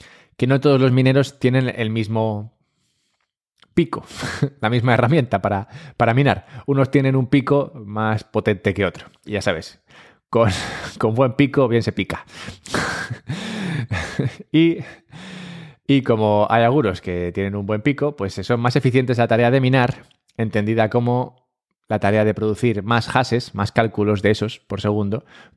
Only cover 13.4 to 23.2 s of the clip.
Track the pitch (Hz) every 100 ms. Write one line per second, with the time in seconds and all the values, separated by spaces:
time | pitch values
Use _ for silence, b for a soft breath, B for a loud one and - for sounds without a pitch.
13.4 | 226 220 185 156 117 92 B B 131 -
14.4 | - 151 165 160 - B _ 160 B B
15.4 | B B B B - 139 123 110 107 104
16.4 | 104 113 117 147 110 92 - 87 87 92
17.4 | 98 101 101 107 143 143 147 147 98 -
18.4 | 95 120 123 143 127 127 127 120 117 113
19.4 | 120 135 127 131 123 - - _ _ -
20.4 | 113 107 104 113 110 123 120 123 127 _
21.4 | _ _ _ _ - 107 101 107 107 101
22.4 | 107 104 123 101 101 117 - 131